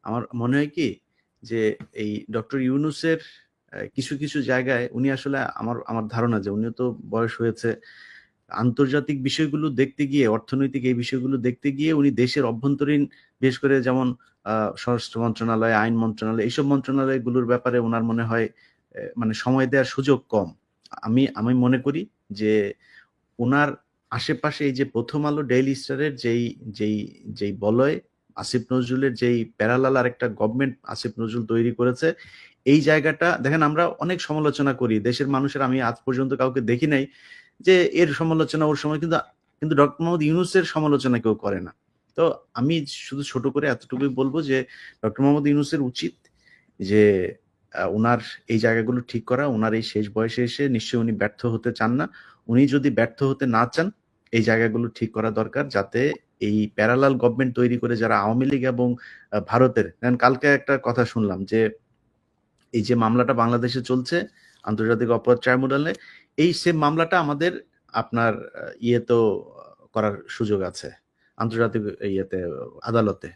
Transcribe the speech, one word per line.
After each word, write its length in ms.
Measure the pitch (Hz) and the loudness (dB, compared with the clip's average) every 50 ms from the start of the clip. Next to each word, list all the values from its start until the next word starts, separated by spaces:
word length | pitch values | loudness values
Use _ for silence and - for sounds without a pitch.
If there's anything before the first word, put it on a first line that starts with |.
| _ | _
আমার 200 | - 110 120 113 - - | -6 -6 -6 -6 -6 -6
মনে 220 | 120 117 120 131 | -4 -2 0 0
হয় 100 | 139 147 | 0 0
কি 280 | 147 147 175 156 110 85 _ _ _ _ _ _ _ _ _ - | -2 -2 -4 -4 -4 -4 _ _ _ _ _ _ _ _ _ -12
যে 320 | 113 117 113 110 107 - - 110 _ _ | -6 -4 0 0 0 -2 -4 -14 _ _
এই 320 | - 107 107 104 104 - - | -8 -6 -6 -6 -8 -8 -6
ডক্টর 280 | 107 113 110 _ - 139 | -6 -8 -6 _ -6 -2
ইউনূসের, 580 | 127 127 131 143 151 156 143 - - 160 160 160 - - - - _ _ _ _ _ _ | -2 0 0 0 -2 -2 -4 -4 -2 -2 -2 -2 -4 -16 -20 -20 _ _ _ _ _ _
আহ, 140 | - 101 101 98 _ | -12 -12 -12 -8 _
কিছু, 220 | - 127 - 147 | -8 -6 -6 -6
কিছু 240 | 135 151 143 - 151 | -6 -6 -6 -4 -4
জায়গায় 480 | 127 120 127 127 127 131 135 120 120 123 | -2 0 0 0 0 0 -2 -2 -2 -4
উনি 200 | - 120 131 139 | -4 -2 -2 0
আসলে 260 | 135 135 - 139 139 | -2 -2 -4 -4 -4
আমার, 380 | 135 131 - - - - 113 120 - - | -2 -4 -4 -6 -8 -6 -6 -6 -8 -8
আমার 200 | - 113 113 110 | -6 -6 -6 -6
ধারণা 320 | 107 120 117 117 120 117 104 | -4 -2 -2 0 0 0 0
যে 100 | 95 101 | -2 -2
উনিও 220 | 98 104 110 117 | -4 -2 -4 -4
তো 260 | 110 - 127 127 120 - - - | -4 -4 -4 -4 -4 -6 -10 -4
বয়স 320 | - 113 117 113 - - | -2 -2 -2 -2 -2 -2
হয়েছে, 340 | 117 117 110 - - 117 107 - - - - - - - - - _ _ _ _ _ | -2 -2 -2 -2 -4 -4 -4 -4 -10 -20 -20 -20 -20 -20 -20 -20 _ _ _ _ _
আন্তর্জাতিক 760 | _ - - 113 123 120 - 143 131 135 147 139 147 147 135 127 | _ -6 0 0 0 4 2 2 2 2 -2 0 -2 -4 -4 -2
বিষয়গুলো 460 | 139 - - 156 147 139 147 156 156 | -4 0 0 -2 -2 0 -2 -2 -2
দেখতে 380 | 131 117 135 135 - - 151 | 0 0 0 0 0 -4 -4
গিয়ে, 200 | 139 139 147 131 | 0 2 2 2
অর্থনৈতিক 580 | 110 107 113 - - - 135 139 135 131 139 120 | 4 2 0 -2 -4 -2 -2 -2 -2 -2 -2 -2
এই 80 | 127 127 | 0 0
বিষয়গুলো 440 | 120 120 120 135 131 123 135 135 | 0 -2 -4 -4 -4 -2 -2 -4
দেখতে 340 | 127 110 127 127 _ - 143 | -2 -2 -2 -4 _ -4 -4
গিয়ে 220 | 135 135 147 160 160 | -2 0 -2 0 2
উনি 180 | 151 143 143 | 2 2 2
দেশের 340 | 120 104 123 123 - 147 131 | 4 2 0 0 2 0 0
অভ্যন্তরীণ, 600 | 117 117 113 123 139 143 139 147 139 151 143 143 - - _ _ _ _ _ | 0 -2 -2 -2 -2 0 0 0 0 2 0 0 -2 -4 _ _ _ _ _
বিশেষ 200 | 127 131 127 - | 0 0 0 2
করে 220 | - 135 139 135 | 2 2 2 4
যেমন, 340 | 120 131 127 131 131 127 123 - _ _ _ _ _ | 2 2 0 2 0 -2 -2 -6 _ _ _ _ _
আহ, 320 | 101 110 110 107 101 - | -2 -2 0 0 -2 -4
স্বরাষ্ট্র 460 | - - - 120 117 - - - 113 | -6 -4 -2 -2 -2 -4 -6 -6 -2
মন্ত্রণালয়, 520 | 117 117 107 - 117 117 117 110 110 113 113 | -2 -2 -2 -2 -2 0 0 2 2 2 4
আইন 240 | 107 107 113 117 | 2 2 2 0
মন্ত্রণালয়, 460 | 113 113 113 107 - 110 110 110 113 104 | 0 0 -2 -2 -4 -4 -2 -2 -2 -2
এইসব 220 | 120 123 - 143 | -2 -2 -2 0
মন্ত্রণালয়গুলোর 800 | 139 143 139 127 - 135 139 135 131 135 135 117 123 120 127 123 | 2 2 0 0 -2 -2 0 0 0 0 -2 -2 0 0 0 0
ব্যাপারে 340 | 117 123 117 - 127 123 123 | 2 0 0 0 0 0 0
ওনার 240 | 117 113 117 117 113 | 0 0 0 0 0
মনে 200 | 117 113 117 117 | 0 0 -2 -2
হয়, 260 | 113 113 117 113 - _ _ _ _ _ _ _ _ _ | 0 0 -2 -2 -4 _ _ _ _ _ _ _ _ _
আহ, 60 | - - - - | -14 -14 -12 -8
মানে 160 | 120 120 110 107 | -4 -2 -2 -2
সময় 340 | - - 127 131 135 131 | -2 -2 0 2 2 2
দেওয়ার 180 | 127 135 139 131 | 2 2 0 0
সুযোগ 380 | 127 - - 135 139 139 - _ _ | 0 -2 -4 2 2 2 2 _ _
কম। 240 | - 107 95 82 - _ _ _ _ _ _ _ - - | -2 -2 -2 -2 -8 _ _ _ _ _ _ _ -18 -12
আমি, 260 | - 110 113 127 139 - - | -4 0 2 2 2 0 -2
আমি 180 | - 107 120 127 | -4 -2 0 2
মনে 240 | 127 123 123 131 | 2 4 2 2
করি 280 | 123 127 143 143 160 202 - _ _ _ _ | 2 0 -2 -4 -4 -8 -10 _ _ _ _
যে 440 | 101 101 107 107 107 107 101 101 - _ _ _ - - _ _ _ _ _ _ _ - | -8 -4 0 2 2 2 0 -2 -6 _ _ _ -20 -20 _ _ _ _ _ _ _ -4
ওনার 300 | 120 123 135 143 147 143 - - _ _ _ _ _ _ | -2 0 2 2 2 0 -2 -8 _ _ _ _ _ _
আশেপাশে 560 | - 120 - - 151 - - 151 143 - 151 | -8 -8 -4 -4 -4 -2 -2 -4 -4 -2 -2
এই 60 | 139 | -2
যে 140 | 131 127 135 | 0 0 -2
প্রথম 400 | 135 _ 113 113 - - 151 147 | -2 _ -6 -6 -4 -4 -2 -2
আলো, 180 | 151 147 151 147 | -2 -2 -4 -2
ডেইলি 320 | 120 123 127 135 135 135 | 2 2 2 2 2 -2
স্টারের 400 | 131 - - 139 131 147 151 139 | -4 -4 -8 -6 -4 -4 -4 -6
যেই, 400 | 127 - 120 117 120 120 117 - - | -4 -2 -2 0 0 -2 -4 -8 -10
যেই, 600 | - 107 101 - 107 107 107 104 101 - - - - | -14 -16 -8 -4 -2 -2 -2 -2 -4 -8 -14 -18 -16
যেই 280 | 107 107 - 104 104 98 | -16 -10 -6 -6 -6 -6
বলয়, 460 | 95 101 104 110 120 131 143 160 185 _ _ _ _ _ _ _ | -2 0 0 2 2 2 2 0 -4 _ _ _ _ _ _ _
আসিফ 380 | - 104 - - 127 120 _ 131 | -12 -10 -4 -4 -4 -2 _ -2
নজরুলের 400 | 127 123 120 127 131 139 135 120 | -2 0 0 -2 0 0 -2 -2
যেই 320 | 113 123 120 123 117 113 | 0 0 2 2 0 -2
প্যারালাল 500 | 113 _ _ 104 110 123 127 131 131 135 | -6 _ _ 0 2 2 2 2 2 2
আর 100 | 131 123 | 2 2
একটা 220 | 123 123 _ 127 | 2 0 _ -4
গভর্নমেন্ট 480 | 120 107 - 107 110 113 127 139 135 - _ _ | -4 -2 -2 -2 -2 0 0 -2 -2 -4 _ _
আসিফ 280 | - 110 - - 120 - - | -12 -12 -8 -8 -8 -6 -6
নজরুল 260 | 113 110 113 123 110 | -6 -4 -4 -6 -4
তৈরি 260 | 107 117 117 117 120 | 0 0 0 2 0
করেছে, 420 | 117 - 120 123 123 - - 165 165 - - - - - - - _ _ _ | 0 0 0 0 0 0 -2 -2 -2 -4 -12 -20 -20 -20 -20 -20 _ _ _
এই 160 | 135 143 156 | 4 4 6
জায়গাটা 560 | 139 147 156 156 139 156 147 - 165 175 175 - | 6 4 4 4 2 0 0 0 0 0 0 0
দেখেন, 220 | 117 135 151 160 151 | 0 0 2 2 2
আমরা 240 | 147 151 151 170 | 2 2 2 0
অনেক 340 | 170 - - 147 170 185 180 | 0 -2 -4 -4 -4 -4 -4
সমালোচনা 520 | - - 151 156 151 147 143 - 143 139 131 | -4 -4 -4 0 0 0 0 2 0 0 0
করি 260 | 123 127 113 110 107 | 0 0 0 0 2
দেশের 280 | 98 123 123 - 143 | 0 0 -2 -2 -2
মানুষের, 340 | 139 139 131 139 139 - 143 | 0 0 0 0 -2 -2 -2
আমি 200 | 135 127 127 131 | -2 0 0 0
আজ 140 | 123 117 113 - _ | -2 -2 -4 -4 _
পর্যন্ত 280 | - 127 127 135 135 139 | -4 -2 -2 0 -2 0
কাউকে 280 | - 131 131 127 135 | 0 0 0 0 -2
দেখি 260 | 120 107 120 120 160 | 0 0 0 0 2
নাই 200 | 151 147 135 139 143 _ - - - - - - _ _ _ | 0 2 0 -2 -4 _ -20 -20 -20 -20 -20 -20 _ _ _
যে 240 | - 180 185 180 175 | 4 6 6 6 6
এর 300 | - - 160 175 156 143 | 4 4 2 2 2 2
সমালোচনা 520 | - 165 160 160 160 156 - - 156 156 | -2 0 0 2 2 0 0 0 0 2
ওর 100 | 151 151 | 2 0
সময়, 240 | 143 - 151 151 151 | 0 -2 -4 -2 -2
কিন্তু, 180 | 156 165 165 156 - - _ _ _ _ _ _ | -2 0 0 -2 -2 -6 _ _ _ _ _ _
কিন্তু 160 | 151 156 156 | -2 0 4
ডক্টর 280 | 139 143 143 143 - 165 | 4 4 4 4 -2 -2
মোহাম্মদ 200 | 165 175 165 151 | 0 0 2 2
ইউনূসের 400 | 151 160 175 185 180 - 190 175 | 2 2 2 0 2 2 2 2
সমালোচনা 560 | - - 156 156 151 143 131 127 131 123 113 | 2 -2 0 2 2 2 2 2 2 0 2
কেউ 160 | - 113 107 | 2 0 0
করে 260 | 107 - 101 98 90 | 0 -2 -4 -4 -4
না। 120 | 92 87 - _ _ _ _ _ _ _ _ | -6 -10 -14 _ _ _ _ _ _ _ _
তো 240 | - 165 160 - - _ _ _ | 2 2 2 2 -2 _ _ _
আমি 320 | 123 123 143 170 165 147 | -2 0 2 0 0 -2
শুধু 360 | 143 - - - - 135 139 143 | -6 -12 -14 -12 -10 -8 -8 -8
ছোট 240 | - - 131 120 | -6 -6 -2 -2
করে 200 | 139 127 147 147 | 0 -2 0 0
এতটুকুই 400 | 147 123 120 - _ - 127 139 | 0 -2 -2 -4 _ -6 -2 -2
বলবো 340 | 139 127 123 131 135 131 165 | -2 0 0 -2 0 0 -4
যে 240 | 156 139 135 135 127 - - - - - - _ - | -2 0 0 -2 -2 -4 -12 -20 -20 -20 -14 _ -4
ডক্টর 180 | 110 107 - 135 | -4 0 2 4
মোহাম্মদ 240 | 139 143 151 143 | 4 4 4 4
ইউনূসের 340 | 147 143 147 143 143 - 151 | 2 2 2 2 0 -2 -2
উচিত 320 | 139 127 123 - 156 170 - _ _ _ _ _ _ _ _ _ _ _ _ _ | -2 -4 -4 -6 -8 -8 -8 _ _ _ _ _ _ _ _ _ _ _ _ _
যে, 540 | 104 95 104 107 107 104 101 95 90 92 - _ _ _ _ _ _ _ - | -4 2 4 6 6 6 6 4 0 -4 -8 _ _ _ _ _ _ _ -6
আহ, 160 | - 92 90 | -4 -4 -2
ওনার 280 | 92 107 110 117 120 113 - - - - _ | 0 2 2 2 2 2 0 -10 -16 -18 _
এই 120 | - 117 110 | -2 0 2
জায়গাগুলো 420 | 113 117 113 113 110 117 123 123 | 2 2 2 2 0 0 -2 -4
ঠিক 240 | 120 - - 117 - | -4 -6 -8 -8 -4
করা। 220 | - 127 127 147 | -2 -2 0 0
ওনার 260 | 143 123 107 110 110 110 | 0 0 0 0 0 0
এই 80 | 110 | -2
শেষ 280 | 110 - - 107 107 101 107 | -4 -4 -4 -4 -4 -2 -2
বয়সে 300 | 107 113 117 113 - 123 | -2 -2 -2 -2 -2 -4
এসে 260 | 120 - - 143 139 | -4 -2 -2 -2 0
নিশ্চয়ই 320 | 127 113 - - - 120 | 0 -2 -4 -2 -2 -2
উনি 100 | 113 117 | 0 0
ব্যর্থ 340 | 110 101 - 107 - - - | -2 -2 -2 -4 -4 -4 -4
হতে 280 | 120 113 113 - 123 117 | -2 -2 -2 -4 -4 -2
চান 180 | - 110 113 | -2 -2 0
না। 180 | 120 135 156 - - - - - - _ _ | 0 -2 -2 -4 -8 -18 -20 -20 -20 _ _
উনি 200 | - 117 123 143 | 2 4 4 4
যদি 220 | 139 131 143 131 143 | 6 4 2 2 2
ব্যর্থ 340 | 120 113 113 113 - - 139 | 2 2 0 0 0 -2 -2
হতে 220 | 135 131 - 139 | -2 0 0 -2
না 200 | 127 113 113 117 | 0 2 2 2
চান, 260 | 120 - - 165 196 - _ _ _ _ _ _ _ | 2 0 -2 -2 -2 -4 _ _ _ _ _ _ _
এই 120 | - 117 110 | 0 2 4
জায়গাগুলো 460 | 113 110 113 113 113 107 117 120 117 | 4 4 4 2 2 0 -2 -4 -4
ঠিক 220 | - - 117 110 | -4 -6 -6 -4
করা 200 | - 110 110 110 | -4 -2 -2 -2
দরকার, 380 | 107 110 110 110 - 131 147 139 | 0 -2 -4 -2 -4 -6 -6 -2
যাতে 440 | - 101 98 - - 117 131 151 - - _ _ _ _ | -2 -2 -2 -2 -2 -2 0 0 -2 -4 _ _ _ _
এই 300 | 107 104 104 107 104 104 _ | -2 0 0 0 0 -2 _
প্যারালাল 400 | - 107 113 120 131 139 139 135 | 0 2 4 4 4 4 4 4
গভর্নমেন্ট 400 | 123 120 123 117 123 135 127 120 | 4 2 0 2 2 -2 -2 2
তৈরি 220 | 123 123 120 123 | 2 2 2 2
করে 200 | 120 - 117 120 | 0 -2 -2 -2
যারা 220 | 110 113 110 110 104 | 0 0 2 2 2
আওয়ামী 260 | 101 107 113 123 131 | 2 2 2 2 2
লীগ 180 | 139 143 135 127 | 0 0 0 0
এবং, 320 | 131 123 120 123 123 120 123 - - - - - _ | -2 0 0 0 0 0 -4 -8 -20 -20 -20 -14 _
আহ, 100 | - 104 101 | -4 -4 -2
ভারতের, 440 | - - 120 127 127 127 113 98 92 | 0 4 4 4 4 4 2 -2 -2
কারণ 240 | - _ - 123 123 | -4 _ -2 0 2
কালকে 320 | 120 120 123 131 127 - | 4 4 4 4 4 4
একটা 320 | 147 143 135 - - 139 135 - | 2 2 2 2 0 -2 0 0
কথা 220 | 120 117 127 120 | -2 0 0 0
শুনলাম 400 | 120 - 117 107 101 92 92 98 | 0 0 -2 -2 -2 -2 -4 -4
যে 240 | - 110 113 113 107 110 - _ _ _ _ _ _ _ _ _ _ _ _ _ _ _ _ _ _ | 0 2 2 2 2 -2 -6 _ _ _ _ _ _ _ _ _ _ _ _ _ _ _ _ _ _
এই 100 | - 117 | -2 -2
যে 140 | 104 113 120 | 0 2 2
মামলাটা 380 | 120 113 110 117 123 123 117 127 | 2 2 2 2 2 2 2 2
বাংলাদেশে 480 | 117 117 117 120 117 120 123 120 131 | 2 2 2 2 0 0 -2 -4 -4
চলছে 460 | 120 - 127 131 123 - 170 175 202 - _ _ _ _ _ _ _ | -2 -2 -2 -2 -2 -2 -4 -4 -4 -6 _ _ _ _ _ _ _
আন্তর্জাতিক 460 | - 110 107 110 110 117 110 120 117 | -6 -4 -2 2 0 2 2 2 0
অপরাধ 300 | 120 117 - 123 123 120 | 0 0 4 2 2 4
ট্রাইব্যুনালে, 540 | - 127 127 127 131 131 135 139 147 165 98 - - - - - _ _ _ | 4 2 2 2 2 0 0 0 0 -2 -4 -8 -12 -20 -20 -20 _ _ _
এই 160 | - 156 175 165 | 2 2 2 2
সেম 240 | - - 180 165 | 2 0 0 2
মামলাটা 420 | 156 151 147 156 160 165 160 - 180 | 2 2 2 2 2 0 2 2 0
আমাদের 460 | 160 147 147 143 165 180 180 - - _ _ _ _ | 2 0 -2 0 -2 -2 -2 -4 -14 _ _ _ _
আপনার, 460 | _ - 113 113 - - 120 117 113 104 | _ -6 -6 -4 -2 -2 0 2 2 0
আহ, 380 | - - - _ - - - - - | -2 -8 -14 _ -14 -14 -14 -12 -6
ইয়েতেও 720 | 117 120 120 120 117 - 123 117 113 107 92 - - - - - - - - _ _ _ _ | 0 2 2 2 2 2 4 4 4 2 2 -2 -6 -12 -20 -20 -20 -20 -20 _ _ _ _
করার 320 | 113 107 104 101 92 - - | -2 -2 -2 -2 -4 -10 -14
সুযোগ 320 | - - 120 104 104 98 | -6 -4 -2 0 0 -2
আছে, 300 | 95 87 82 - - 71 - _ _ _ _ _ _ _ _ | -2 -6 -8 -12 -16 -16 -16 _ _ _ _ _ _ _ _
আন্তর্জাতিক 440 | - 110 117 110 113 117 113 107 113 104 104 - - | -4 -4 -2 0 0 0 0 0 -2 -4 -4 -8 -6
ইয়েতে, 380 | - 101 98 95 92 - - 92 90 87 73 65 62 58 - - - | -6 -4 -2 -2 -4 -4 -6 -6 -6 -6 -8 -10 -12 -14 -16 -12 -8
আদালতে। 460 | - 113 117 110 104 90 - - 80 80 | 0 2 2 2 2 0 -4 -10 -18 -18